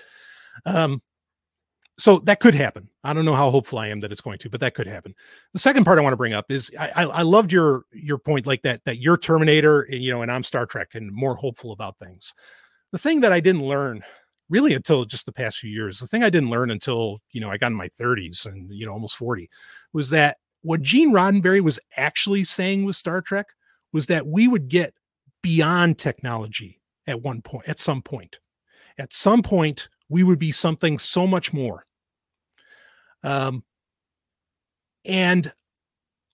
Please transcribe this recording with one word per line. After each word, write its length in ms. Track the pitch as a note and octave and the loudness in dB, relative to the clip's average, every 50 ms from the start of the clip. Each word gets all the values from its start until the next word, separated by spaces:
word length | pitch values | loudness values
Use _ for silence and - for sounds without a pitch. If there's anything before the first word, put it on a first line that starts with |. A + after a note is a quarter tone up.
| - _ _ _ _ - - - - - - - - | -20 _ _ _ _ -20 -20 -20 -20 -20 -20 -12 -6
um, 360 | E3 F#3 E3 D#3+ C#3+ C#3 B2 - _ _ _ _ _ _ _ _ _ _ _ _ _ _ _ _ _ _ - | -2 0 0 0 0 -2 -4 -8 _ _ _ _ _ _ _ _ _ _ _ _ _ _ _ _ _ _ 2
so 220 | - A3 F#3+ - - | 6 8 8 8 6
that 160 | G#3 G3+ - | 2 2 6
could 140 | - A#3+ D#3 | 8 6 6
happen. 340 | C#3+ C#3 G#2 - - F#2+ - _ _ - | 6 2 -2 -4 -8 -16 -20 _ _ -8
I 80 | C#3 D3+ | -4 -2
don't 100 | D#3+ D#3+ | 0 0
know 120 | D#3 C#3+ | 2 2
how 140 | C3 C#3 C3 | 4 4 4
hopeful 300 | B2+ C#3 - - C3+ A2+ | 4 2 0 0 -6 -8
I 80 | A2 G#2+ | -6 -6
am 140 | G#2+ G#2 | -8 -8
that 100 | G#2 G2+ | -10 -10
it's 80 | G#2 - | -10 -12
going 180 | - A#2 G2 - | -12 -12 -12 -12
to, 100 | - A2+ | -14 -12
but 100 | G#2+ A#2+ | -8 -4
that 160 | C#3 B2 - | -4 -4 -4
could 100 | - G#2+ | -6 -10
happen. 300 | F#2 G#2+ E2+ - G2 - _ _ _ - - _ _ - | -10 -10 -14 -16 -18 -20 _ _ _ -20 -20 _ _ -4
The 60 | F#3 | 0
second 260 | - C4+ - C4+ F#3 | 2 4 4 6 6
part 120 | E3+ F#3 D#3 | 6 6 6
I 40 | |
wanna 160 | D3 C3+ B2+ A#2 | 6 4 2 0
bring 160 | B2 A2+ G#2+ | -2 -2 -4
up 180 | G#2 - - | -4 -4 -4
is 180 | C3+ C3+ A#2+ - - - | -6 -6 -6 -6 -10 -8
I, 140 | F3 - - | -10 -6 -2
I, 80 | E3+ F3 | -2 -2
I 160 | D3+ - E3+ | -2 0 0
loved 320 | E3+ E3 F#3+ G#3+ G#3+ E3 F3+ | 2 4 6 6 4 4 4
your, 320 | F3 E3 D3+ C3+ B2+ - _ - | 4 4 4 2 2 -2 _ -20
your 240 | - D#3 C#3+ D3 C3 | -12 -6 -6 -6 -4
point, 280 | - D3 D3+ C3+ A2+ | -2 -2 -2 -2 0
like, 180 | C#3 C3+ - - | -2 -2 -2 -2
that, 200 | C3+ A#2+ - - | -2 -4 -4 -4
that 140 | C3 A#2 A#2+ | -8 -6 -2
your 200 | B2 D#3+ F3 E3 | 2 2 2 2
Terminator, 680 | - - D#3+ D#3+ D#3 D#3 D3+ D#3 D3+ D3+ D3+ C#3+ C#3 | 4 2 2 4 6 6 6 6 6 6 6 4 2
and, 200 | - C#3 B2 B2+ | 0 -6 -6 -4
you 80 | B2+ | -4
know, 120 | B2 A#2+ A#2 | -4 -4 -4
and 80 | A#2 | -4
I'm 120 | B2 B2+ B2 | -4 -6 -6
Star 220 | - - B2+ A#2 | -6 -4 -6 -6
Trek 240 | - - G#2+ F2 - - | -6 -8 -10 -10 -10 -12
and 160 | A2+ A2 G2 | -14 -14 -12
more 260 | G2+ A2+ C3+ C3+ A#2+ | -8 -4 -4 -4 -4
hopeful 360 | - - C3 A#2 - - A#2 | -4 -6 -8 -8 -10 -14 -16
about 260 | G#2 G2 G#2+ F#2+ F#2+ - | -14 -14 -14 -14 -14 -16
things. 340 | G2 F2+ F#2 F2+ - - - _ _ - - _ _ _ _ _ _ _ | -20 -20 -20 -20 -20 -20 -20 _ _ -20 -20 _ _ _ _ _ _ _
The 60 | - F3 | -10 -6
thing 240 | - D4+ E4 D4 | -2 0 2 4
that 100 | B3 G#3+ | 4 4
I 80 | F3+ F3 | 4 4
didn't 240 | D#3+ F#3+ F#3 D#3 C#3 | 4 2 2 2 0
learn 400 | C3+ C#3+ C#3 C#3 C3 A2+ G#2 - - - _ _ _ _ _ _ - | -2 -2 -2 -4 -4 -6 -10 -14 -20 -20 _ _ _ _ _ _ -2
really 240 | D#3+ A3+ C#4+ D4+ D3+ | 0 2 2 2 2
until 300 | A#2+ - - D#3 C3 A#2+ | 0 0 2 0 0 0
just 220 | G#2+ - - - | -2 -8 -10 -10
the 60 | - - | -12 -10
past 240 | - B2 A2 - - | -8 -8 -8 -8 -8
few 120 | - G#2+ | -10 -10
years, 300 | G#2 G#2+ G#2+ G2 F#2+ - | -8 -8 -8 -8 -8 -10
the 80 | B2 - | -10 -6
thing 160 | - A#3 A#3+ | -2 0 2
I 60 | G#3 | 2
didn't 200 | F3 E3 C#3 A#2 | 2 2 0 0
learn 220 | A#2 A#2+ B2+ A#2+ | 0 -2 -2 -2
until, 480 | A2 G#2+ - C#3 B2 A#2 A2+ G#2+ G2+ G#2 _ _ | -4 -6 -4 -4 -4 -2 -4 -4 -6 -10 _ _
you 100 | - A#2 | -12 -10
know, 100 | G#2+ G2+ | -10 -8
I 60 | G2 G#2 | -6 -4
got 140 | B2 A#2+ | -2 -2
in 60 | A2 G2+ | -4 -4
my 120 | F2+ F2 | -8 -10
thirties 560 | - - A#2+ B2 B2 G#2 F2+ F2 F2+ - - | -10 -6 -4 -4 -4 -4 -6 -10 -8 -10 -10
and, 260 | G#2+ G2 G2 F2+ F#2 | -10 -12 -18 -18 -18
you 140 | G2+ G#2 A2 | -16 -14 -14
know, 80 | A2 G2 | -12 -12
almost 240 | A2 A2 G#2 - - | -10 -10 -10 -10 -8
forty, 320 | A#2+ A#2+ A#2+ F#2+ E2+ - _ _ - - - - _ _ | -8 -8 -8 -8 -10 -16 _ _ -20 -20 -20 -20 _ _
was 180 | - D#3 C#3+ B2+ | -6 -6 -4 0
that 260 | D#3 D#3 D3 D3 - _ _ _ _ _ | 0 0 0 -2 -4 _ _ _ _ _
what 200 | - D#3+ D#3+ E3 | -8 -4 -4 -4
Gene 300 | C3+ C3 A3+ C4+ E4 D4+ | -2 0 2 4 4 4
Roddenberry 480 | A3 F#3 F3+ G3 G3+ G3+ E3+ F3+ F#3+ G3+ | 4 4 2 2 2 0 0 2 2 2
was 220 | F#3 D#3 C3+ - - _ - - | 2 0 -2 -4 -8 _ -8 -6
actually 480 | C3+ D3+ - - - G3+ G3 G3+ F#3 | -6 -4 -4 -4 -4 -2 -2 -2 -2
saying 400 | - - - F#3 F#3+ G3 G3 G3 | -2 -4 -4 -2 -2 -2 -2 -2
with 100 | G3 F#3 | -4 -4
Star 260 | - - F3 E3+ F#3 | -6 -6 -6 -6 -6
Trek 260 | - - G3 G3+ G#3 _ _ _ _ _ _ _ _ _ | -6 -6 -6 -6 -6 _ _ _ _ _ _ _ _ _
was 160 | - D#3 D3 - | -4 -4 -2 0
that 180 | F3 D#3 C3 | -2 -2 -2
we 220 | D3+ D#3 G3+ A#3 B3+ | -2 2 4 4 4
would 220 | B3 F#3+ C#3 B2+ | 4 2 0 0
get 240 | D#3 F3 F3 - - _ _ _ _ _ _ _ _ _ - | 0 0 0 0 -6 _ _ _ _ _ _ _ _ _ -4
beyond 560 | F3 D#3+ D#3+ D3+ D#3 F3 F3 F3 E3+ D#3 - | 0 2 2 2 4 4 4 4 2 2 2
technology 800 | - D3+ - _ - B2+ A#2+ A2+ G#2+ G#2 G#2+ - G#2+ F2+ - _ _ _ _ _ - - | -2 -6 -6 _ -6 -8 -8 -8 -8 -10 -10 -12 -12 -14 -20 _ _ _ _ _ -10 -10
at 140 | C#3 A#2 | -10 -8
one 200 | A#2+ C#3 B2 A#2 | -8 -8 -10 -10
point, 260 | - - - A#2+ - - | -12 -14 -14 -14 -10 -10
at 120 | D3+ - | -8 -6
some 220 | - - C#3+ C3 | -2 -2 -2 -4
point. 380 | - - C#3+ A2 - - - - _ _ _ _ _ _ _ _ _ _ _ - | -6 -10 -14 -14 -14 -16 -20 -20 _ _ _ _ _ _ _ _ _ _ _ -16
At 140 | C3+ - | -10 -4
some 320 | - - - G3 A3 B3 F#3+ | -2 2 4 4 4 4 4
point, 460 | - G#3 F3+ D#3 D3+ C#3 - - - _ _ _ - | 2 2 2 2 2 -2 -4 -10 -16 _ _ _ -2
we 160 | D3 F3+ F#3 | 2 4 4
would 160 | F3+ F3+ C#3+ | 4 4 4
be 140 | E3 D#3 - | 2 -2 -2
something 440 | - - E3 D#3+ - - D#3+ D3+ - | 0 0 0 0 0 0 -2 0 0
so 300 | - - - F#3 F3+ F#3 | -2 -2 0 0 2 2
much 240 | F#3 F3 - - | 0 0 -2 -4
more. 340 | - C#3+ B2+ A2+ F2 - - _ _ _ _ _ _ _ _ _ _ _ _ _ _ _ _ _ _ _ _ _ _ _ _ _ _ _ - | -6 -4 -4 -6 -6 -10 -14 _ _ _ _ _ _ _ _ _ _ _ _ _ _ _ _ _ _ _ _ _ _ _ _ _ _ _ -6
Um, 420 | C#3 C#3 C#3 C3+ C3+ C3 B2 - _ _ _ _ _ _ _ _ _ _ _ _ _ _ _ _ _ _ _ _ _ _ _ _ _ _ _ - | -4 -4 -2 -2 -4 -6 -8 -12 _ _ _ _ _ _ _ _ _ _ _ _ _ _ _ _ _ _ _ _ _ _ _ _ _ _ _ -8
and 480 | - F#3+ F#3 F#3 F3+ F#3 F3+ D3 D3+ - _ _ _ _ _ _ _ _ _ _ _ _ _ _ _ | -2 0 2 2 4 2 2 0 -2 -6 _ _ _ _ _ _ _ _ _ _ _ _ _ _ _